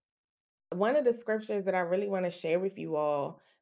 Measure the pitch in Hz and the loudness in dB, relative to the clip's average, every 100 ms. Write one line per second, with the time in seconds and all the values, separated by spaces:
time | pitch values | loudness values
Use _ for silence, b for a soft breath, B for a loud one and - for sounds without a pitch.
0 | _ _ _ _ _ _ - 180 208 294 | _ _ _ _ _ _ -8 0 2 4
1 | 247 233 - 214 214 208 190 185 175 185 | 2 0 -2 -2 0 -2 0 0 2 0
2 | 202 196 180 175 165 170 190 196 160 151 | 0 0 -2 -2 0 0 0 -4 -4 0
3 | 151 147 143 170 _ _ | 0 0 -2 -8 _ _